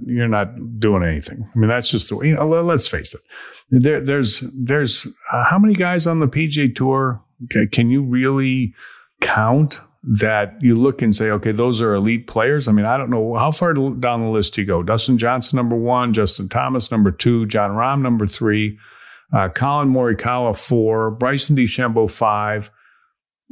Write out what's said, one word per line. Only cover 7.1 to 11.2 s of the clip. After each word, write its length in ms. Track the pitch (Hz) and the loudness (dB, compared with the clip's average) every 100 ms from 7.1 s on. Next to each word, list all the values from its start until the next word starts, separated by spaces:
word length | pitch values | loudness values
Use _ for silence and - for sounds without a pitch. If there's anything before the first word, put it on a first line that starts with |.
| 113 _ - 123 | -4 _ -18 -6
ca-, 160 | 110 107 | -2 0
can 240 | - 117 | 0 2
you 140 | 135 | 2
really 720 | 131 123 131 135 131 131 110 - - - _ - | 0 0 0 0 0 0 -4 -6 -20 -20 _ -8
count 600 | - - 110 135 151 - - _ 127 | -2 0 2 2 2 -2 -16 _ -2
that 440 | 107 110 107 104 - | 0 2 2 -2 0
you 140 | 127 117 | 2 4
look 260 | 135 135 | 4 2
and 120 | 117 | 0
say, 180 | 101 | 2